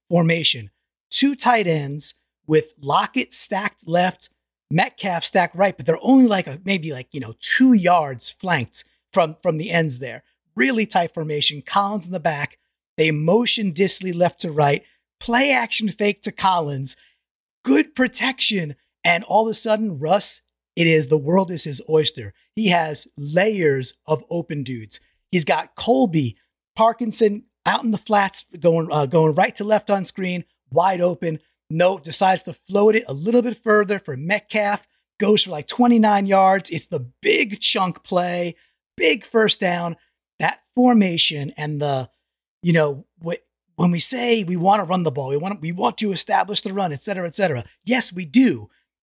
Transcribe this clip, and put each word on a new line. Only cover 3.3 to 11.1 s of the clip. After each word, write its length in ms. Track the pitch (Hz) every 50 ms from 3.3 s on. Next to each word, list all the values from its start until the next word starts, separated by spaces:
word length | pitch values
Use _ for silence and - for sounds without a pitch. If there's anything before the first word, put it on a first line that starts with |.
| -
stacked 520 | - - - 208 190 208 - - _ -
left, 440 | 160 165 175 180 185 - - - - _ _ _ _ _ _ _ -
Metcalf 520 | 147 165 220 269 - - - 202 175 165 -
stacked 320 | - - 190 175 - -
right, 220 | 170 202 196 180 -
but 80 | 131
they're 140 | 165 160 -
only 240 | - - 269 262 254
like 220 | 226 202 190 170 151
a, 120 | 135 165 -
maybe 260 | 196 196 180 156 160
like, 160 | 139 127 127 _
you 80 | - 143
know, 160 | 120 110 110 _
two 340 | - - - - 262 262 247
yards 580 | 202 175 175 175 170 151 139 131 117 - -
flanked 540 | - _ - 185 170 139 117 - - - - _ _ _ _ _
from, 240 | - 190 170 156 156 _ -
from 160 | 180 160 151
the 100 | 165 -
ends 300 | 170 170 160 151 127 123
there. 240 | 131 123 117 131 _ _ _ _ _ _ -
Really 320 | 214 254 269 254 226 214 -
tight 260 | - 190 175 165